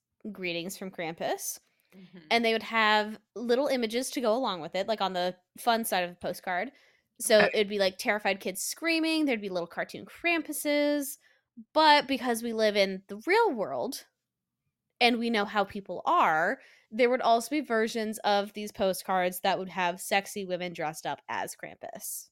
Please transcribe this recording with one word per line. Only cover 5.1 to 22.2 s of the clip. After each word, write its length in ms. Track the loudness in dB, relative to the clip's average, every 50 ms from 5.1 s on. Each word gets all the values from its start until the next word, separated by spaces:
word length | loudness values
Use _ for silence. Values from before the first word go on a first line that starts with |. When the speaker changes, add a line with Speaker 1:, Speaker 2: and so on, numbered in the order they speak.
| 0
Speaker 1:
the 220 | 0 -2 -2 -4 -6 _ _ _ -4
fun 260 | 0 0 2 2 0
side 180 | 0 0 -2 -2
of 60 | -2
the 60 | -6
postcard. 560 | -8 -8 -8 -8 -6 -6 -4 -4 -4 -4 -6 -10 _ _ _ _ _ _ _ _ _
So 180 | 0 4 6 6
Speaker 2:
Okay. 120 | 6 6 4
Speaker 1:
it'd 160 | 0 0 0
be, 80 | 0 0
like, 220 | 0 0 0 -2
terrified 400 | -2 -2 -2 0 0 -2 -2 -2
kids 240 | -4 -8 -6 -6 -8
screaming. 600 | -8 -8 -6 -2 0 0 0 0 0 0 0 0
There'd 140 | 0 0 -2
be 100 | -4 -4
little 180 | -4 -4 -6 -6
cartoon 360 | -6 -8 -8 -8 -8 -12 -14
Krampuses. 1120 | -14 -16 -4 -2 0 0 0 -2 -4 -8 -4 -2 0 2 2 2 2 2 0 -2 -4 -10 -14 _ _ _ _ _ _ _ -20 -20 -2 _
But 340 | 4 6 8 8 6 6 2
because 340 | -2 -2 0 -2 -2 -2
we 100 | -2 -4
live 240 | -2 2 2 2 4
in 280 | 4 2 2 0 -6 -10 _
the 140 | -14 -10 0 2
real 260 | 4 4 4 4 2
world 520 | 0 -2 -4 -2 -2 -4 -4 -4 -8 -12 _ _ _ _ _ _ _ _ _ _ _ _ _ _ _ _ _ _ _
and 200 | 4 4 4 2
we 100 | 0 0
know 160 | 0 0 0
how 180 | 0 0 0 0
people 380 | 0 -2 -10 -10 -10 -10 -4 0 2
are, 520 | 4 4 6 6 4 4 2 2 0 -4 -8 -18 -20 _ _ _
there 220 | 0 2 4 4
would 100 | 4 2
also 300 | 4 4 4 4 2 0
be 100 | -4 -4
versions 560 | -2 0 0 0 0 0 -2 -4 -4 -4 -6 -2 0
of 280 | 2 2 2 0 -2 -6
these 180 | -10 -10 -10
postcards 720 | -4 -2 0 0 0 -2 -2 -2 0 0 2 0 -2 -2
that 180 | 0 0 0 0
would 100 | -2 -6
have 320 | -4 -2 -2 -2 -2 -4
sexy 420 | -4 -2 0 0 0 -2 -8 -10 -6
women 280 | -6 -6 -6 -6 -8 -6
dressed 320 | -6 -6 -6 -6 -6 -8
up 160 | -8 -8 -8 _ -8
as 260 | -6 -6 -6 -6 -8
Krampus. 720 | -12 -16 -16 -16 -16 -16 -14 -14 -12 -12 -12 -12 -12